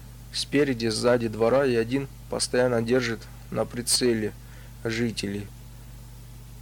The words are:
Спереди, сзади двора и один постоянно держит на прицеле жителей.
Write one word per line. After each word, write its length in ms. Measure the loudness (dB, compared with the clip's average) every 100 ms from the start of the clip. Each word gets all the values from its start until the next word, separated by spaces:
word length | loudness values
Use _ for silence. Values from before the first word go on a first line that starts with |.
| -16 -16 -10
Спереди, 540 | -8 0 2 2 2 0
сзади 420 | 2 4 4 2
двора 360 | 2 4 6 6
и 100 | 4
один 340 | 2 0 -2 -10 -8
постоянно 520 | -4 0 4 4 4
держит 400 | 4 4 4 -2 -8 -16 -6
на 140 | -2 -2
прицеле 680 | -4 0 2 4 2 0 -6 -14 -18 -16 -8
жителей. 640 | -4 0 0 -2 -4 -4 -8 -14 -18 -18 -16 -16 -16 -16 -16 -16 -16 -10